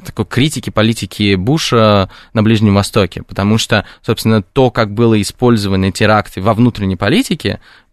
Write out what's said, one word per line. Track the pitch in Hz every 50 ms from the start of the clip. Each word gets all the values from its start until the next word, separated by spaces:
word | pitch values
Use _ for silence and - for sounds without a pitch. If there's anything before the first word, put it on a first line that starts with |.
| -
такой | - - - 104
критики | - - 117 139 160 - 123 - 101
политики | - 107 107 113 113 - 104 - - - 104 101 98
Буша | 92 92 120 151 160 - - 127 117 110 107 104 98 92 - - - - _ -
на | 110
Ближнем | 107 110 113 101 110 104 98
Востоке, | 101 98 - - 113 95 87 - -
потому | - - 92 - 101 104 110
что, | 110 - - 117 101 - - - _
собственно, | - - 110 - - 113 110 107
то, | 95 _ - - 131 123
как | - 120 113 101
было | 101 110 120 113 110 107
использованы | 98 - - - 123 123 120 107 101 98 98 95 92 98
теракты | - - 110 104 107 107 98 - - 92
во | 92 113
внутренней | 107 107 123 120 - - 101 95 95
политике, | - 101 104 151 233 269 - 185 - - 98 92 - - - - - _ _